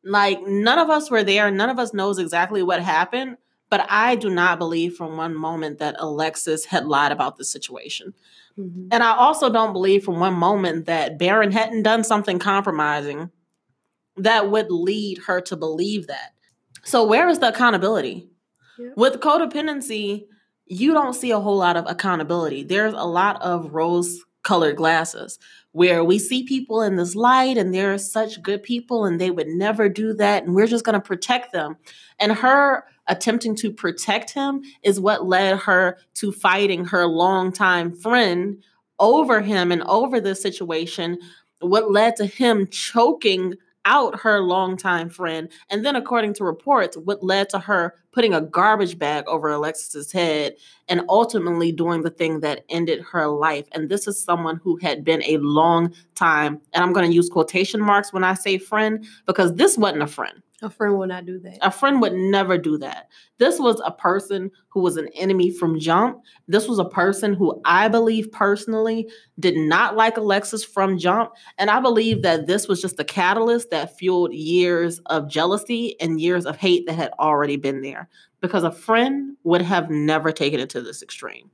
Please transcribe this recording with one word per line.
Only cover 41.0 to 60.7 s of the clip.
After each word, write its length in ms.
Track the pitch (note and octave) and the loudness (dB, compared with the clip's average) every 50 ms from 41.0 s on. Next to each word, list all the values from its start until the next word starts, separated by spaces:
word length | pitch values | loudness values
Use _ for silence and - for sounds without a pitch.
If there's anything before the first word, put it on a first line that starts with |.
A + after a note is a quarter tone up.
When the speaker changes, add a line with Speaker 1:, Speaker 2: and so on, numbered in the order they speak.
| E3+ E3+ F3 F3 - - - _ _ _ _ _ | -6 -6 -6 -8 -10 -20 -20 _ _ _ _ _
Speaker 1:
what 300 | D#3+ F3+ G3 A3 A3 G#3+ | 0 2 2 2 4 4
led 240 | G3 G#3 A3 A#3 A3+ | 2 4 4 2 2
to 80 | A3+ G#3 | 0 -4
him 420 | F#3+ - - B3+ A#3+ A3+ G#3 G3 | -6 -2 0 2 2 4 2 0
choking 880 | - - - - - - A#3 A#3 C#4+ D#4 - - G#3+ F#3+ F#3 F#3 F#3 F3+ - _ _ _ _ _ | -2 -4 -10 -10 -2 2 2 2 2 2 2 0 0 0 0 -2 -6 -6 -10 _ _ _ _ _
out 360 | G3 A#3+ D4 B3+ - - G3+ | 2 2 4 2 0 -4 -2
her 200 | - A3+ G#3 G3+ | 0 2 2 2
longtime 680 | F#3+ F3+ F3+ F#3+ F#3+ F#3 F#3+ F#3 - F#3+ F3 E3+ E3+ E3+ | 2 0 0 0 0 -2 -4 -4 -2 -2 -2 -2 -2 -6
friend. 400 | E3+ - F3+ E3 D#3+ D#3+ E3 E3 - - _ _ | -8 -6 -6 -6 -6 -6 -10 -12 -16 -20 _ _
And 140 | G3 G#3 G#3+ | -6 -2 -2
then, 120 | C#4+ C#4+ | -2 -2
according 400 | B3 C#4 - B3 A#3 G#3+ G#3 G3+ | -2 -2 0 -2 0 0 -2 -4
to 80 | G#3 G3+ | -4 -4
reports, 520 | F3 D#3+ D#3 _ C4+ C#4+ A#3+ F#3+ E3 - | -4 -4 -4 _ 2 2 2 2 0 -4
what 280 | D#3+ D#3+ F#3 G3+ G3 F#3 | -8 -6 -6 -6 -4 -2
led 260 | F#3 F#3+ G3 G3 G3 | 0 0 0 0 0
to 100 | - F#3+ | -4 -6
her 360 | E3 G3 G#3 F#3 E3+ F3+ - _ _ _ | -2 0 0 0 0 -2 -6 _ _ _
putting 220 | _ B3 A#3 A3 F3+ | _ 0 2 2 2
a 80 | D#3 | 0
garbage 580 | D#3 D#3 - F3 F#3 G#3+ A3 G3+ G3+ F3 F3 E3+ | -2 -2 0 2 4 4 4 2 0 -2 -2 -4
bag 240 | D#3 C#3+ D3+ D3 - | -4 -2 -2 -4 -4
over 220 | - E3 D#3 D3+ D3+ | -4 -4 -2 -2 -2
Alexis's 640 | D3+ D3 D3+ D#3 D#3+ - - - - D3 D3 - | -2 -2 -4 -6 -6 -8 -12 -12 -12 -12 -12 -6
head 420 | - F#3 F3 E3 D3+ D3+ D3 C#3+ - _ - - - _ _ | -2 0 0 0 0 0 -2 -4 -6 _ -20 -20 -20 _ _
and 140 | - F3+ F3 F3 - | -4 -2 -2 0 2
ultimately 640 | F#3 G#3+ A#3 A#3 - G#3 E3 F3 E3+ E3+ E3+ E3+ | 4 4 4 2 0 -2 -2 -2 -2 0 0 -2
doing 320 | E3 D3+ E3+ E3+ E3+ E3 D#3 | 0 -2 -2 0 0 -2 -2
the 60 | E3+ | -4
thing 320 | E3 - E3+ D#3+ D#3+ D3+ | -4 -2 -2 -2 -2 -2
that 220 | D3+ D3+ C#3+ - _ _ | -2 -4 -4 -4 _ _
ended 320 | D#3 E3+ E3+ E3 D#3 - F3 - | -4 -4 -2 -2 -2 -4 -4 -6
her 160 | - F3 D#3 | -4 -2 -2
life. 380 | D3+ D3 D3 D#3 D#3+ D3+ C#3+ C#3+ _ | 0 0 0 0 0 -2 -4 -8 _
And 180 | - D#3+ D#3 C#3+ | -8 -8 -4 -4
this 180 | F#3+ G#3 - | -4 -4 -4
is 140 | G#3 G3 - | -4 -6 -6
someone 360 | - - F3 E3+ E3 D#3+ D#3+ E3 _ | -2 -2 -2 -2 -2 -4 -6 -4 _
who 140 | F#3 E3 E3+ | -4 -4 -2
had 220 | F3+ E3 C3+ D3+ D3+ | -2 -4 -4 -2 0
been 200 | E3 D#3+ D3+ - | 0 0 0 0
a 140 | C#3+ D#3 | 0 0
long 560 | D3+ C#3+ D3 D3 D#3 D#3+ E3+ E3+ E3+ E3+ E3+ E3+ - _ _ _ | 0 0 2 2 4 4 4 4 4 2 0 -4 -8 _ _ _
time, 480 | - F#3 E3 D#3 D3+ D3+ D3 D3 D3 _ _ - | 0 2 2 2 2 0 -2 -4 -8 _ _ 0
and 100 | E3+ F3+ | 0 2
I'm 100 | F3+ F3 | 2 4
gonna 140 | G3+ F3+ | 2 2
use 220 | E3+ E3+ E3+ F3 E3+ | 4 4 4 2 2
quotation 520 | - F3 D#3 - - F3+ G3 - - G#3+ | 2 0 0 2 0 -2 -2 0 -2 -2
marks 320 | G#3+ G#3 G3+ G3+ G3+ - - | 2 2 2 2 0 -2 -4
when 100 | F#3+ F#3 | -2 0
I 120 | F#3 F#3+ | 0 0
say 220 | F#3 - G3+ F#3+ | -2 -2 -2 -2
friend, 460 | F#3+ F#3+ - G#3+ G#3+ G#3+ A3 A3 G#3+ G#3+ - - _ _ | -2 -4 -4 -2 0 0 0 -2 -4 -8 -16 -20 _ _
because 300 | - F3+ - F#3 E3+ E3 | -2 2 2 2 2 4
this 220 | F#3 D#4+ G4 - | 4 4 4 4
wasn't 260 | B3 G#3 G3 D#3+ D3+ D3+ | 4 2 0 0 -2 -4
a 40 | |
friend. 360 | D3 - - F#2+ - G1+ - _ _ _ _ A3 | -4 -4 -8 -8 -8 -10 -16 _ _ _ _ -14
Speaker 2:
A 60 | |
friend 300 | G#3 | -14